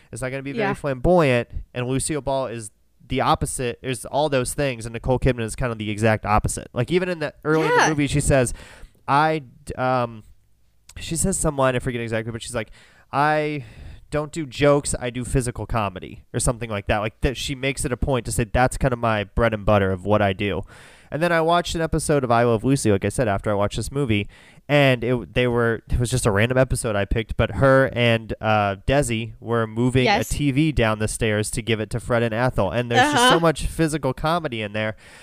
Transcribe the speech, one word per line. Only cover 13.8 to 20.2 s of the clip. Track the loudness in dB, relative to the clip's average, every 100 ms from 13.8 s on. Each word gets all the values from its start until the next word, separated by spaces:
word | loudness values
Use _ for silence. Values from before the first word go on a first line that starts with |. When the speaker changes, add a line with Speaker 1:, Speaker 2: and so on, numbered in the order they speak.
| -18 -18 -6
Speaker 1:
don't | -6 -4
do | -8 -8
jokes, | 2 4 4 2 -6
I | -6
do | -6
physical | -2 0 0 -4 -4
comedy," | -2 -2 -4 -12 -16 -8
or | -2
something | -2 -2 -4
like | -6 -2
that. | -2
Like, | -2 -2
that | -2 -2
she | -6
makes | -4 -4 -2
it | -4
a | -2
point | 0 -2 -2
to |
say, | -2
"That's | 0 2 2 2
kind | 0
of | 0
my | 0 0
bread | -2 0 0
and | 2
butter | 4 4 4
of | 0
what | 2 4